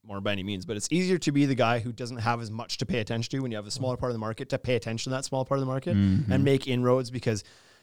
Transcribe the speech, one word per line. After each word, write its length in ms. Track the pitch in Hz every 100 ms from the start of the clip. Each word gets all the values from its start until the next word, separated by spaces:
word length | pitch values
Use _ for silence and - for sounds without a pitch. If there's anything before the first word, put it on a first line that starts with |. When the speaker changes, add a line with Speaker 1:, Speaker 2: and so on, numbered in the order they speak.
Speaker 1:
more 180 | 113 98
by 120 | 104
any 100 | 101
means, 240 | 95 98 92
but 100 | 107
it's 100 | -
easier 260 | 165 185 180
to 140 | 156
be 160 | 143 143
the 80 | 127
guy 240 | 117 120
who 120 | 110
doesn't 260 | 117 120 120
have 220 | 113 117
as 100 | 113
much 260 | 110 117 -
to 80 | -
pay 140 | 127
attention 320 | 104 117 117
to 80 | 135
when 100 | 127
you 60 | 107
have 80 | 101
a 60 |
smaller 260 | 127 127 120
part 140 | 127
of 20 |
the 60 | 113
market 300 | 110 110 135
to 100 | -
pay 160 | - 120
attention 340 | 113 113 -
to 60 | 131
that 80 | -
small 180 | 131 127
part 120 | 139
of 20 | 131
the 60 |
market 240 | 131 - 101
Speaker 2:
Mm-hmm. 340 | 98 95 107
Speaker 1:
and 120 | 131
make 240 | 139 135 135
inroads, 420 | 123 123 127 120
because 340 | 123 120 107 - - - _